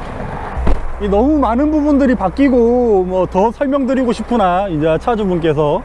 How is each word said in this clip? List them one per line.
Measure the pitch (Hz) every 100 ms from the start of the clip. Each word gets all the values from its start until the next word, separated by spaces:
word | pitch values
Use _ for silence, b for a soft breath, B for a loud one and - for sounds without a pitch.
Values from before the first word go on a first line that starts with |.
| - - - - - - - - - -
이 | 202
너무 | 202 262 311
많은 | 226 240 302
부분들이 | 302 294 277 269 247
바뀌고 | 190 214 277 247 233 247 240 196
뭐 | 180 185 175
더 | 185 220
설명드리고 | 220 285 285 254 269 247
싶으나 | 220 220 240 190 180 202
이제 | 156 160 160
차주분께서 | - 220 202 175 160 147 151 175